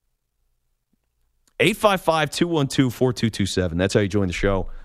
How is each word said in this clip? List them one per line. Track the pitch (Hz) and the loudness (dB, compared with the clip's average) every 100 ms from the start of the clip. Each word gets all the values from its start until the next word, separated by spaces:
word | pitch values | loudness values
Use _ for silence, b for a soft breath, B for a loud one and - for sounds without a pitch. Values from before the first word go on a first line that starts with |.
| _ _ _ _ _ _ _ _ _ _ _ _ _ _ _ _ | _ _ _ _ _ _ _ _ _ _ _ _ _ _ _ _
Eight | 165 - | 0 4
five | 214 190 | 2 2
five, | - 160 151 | 2 0 0
two | - 175 | 0 0
one | 165 135 | 0 0
two, | - 131 | 0 0
four | - 127 | 2 -2
two | 120 113 | 0 -4
two | - 98 | -2 -4
seven. | - 90 82 | -2 -2 0
That's | 95 | 0
how | 113 | 2
you | 101 | 0
join | 104 95 | 0 -2
the | |
show. | 85 101 95 - b | -2 -2 -2 -4 b